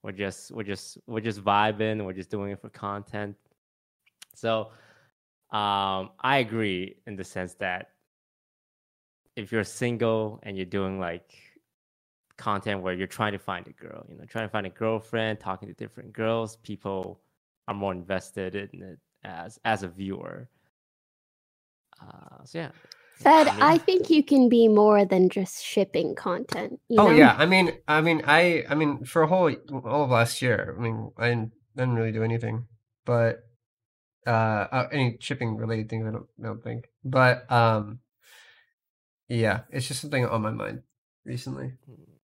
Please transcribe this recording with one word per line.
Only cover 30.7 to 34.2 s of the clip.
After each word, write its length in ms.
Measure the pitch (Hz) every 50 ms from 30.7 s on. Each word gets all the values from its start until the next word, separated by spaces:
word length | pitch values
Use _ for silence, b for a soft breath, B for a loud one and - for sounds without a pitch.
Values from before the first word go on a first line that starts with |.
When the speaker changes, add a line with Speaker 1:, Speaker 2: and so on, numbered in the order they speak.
| -
Speaker 3:
I 60 | 90
mean, 300 | 120 113 113 110 110 120 _
I 140 | - 113 120
didn't, 240 | 120 117 110 113 _ _ _ _ _
didn't 180 | - 127 127 120
really 160 | 113 113 113
do 120 | 110 110 110
anything, 440 | 117 117 113 117 113 113 117 120 - _ _ _ _ _ _ _
but, 380 | - 120 117 117 113 117 - _ _ _ _ _ _ _ _ _ _ _ _ _ _ _ _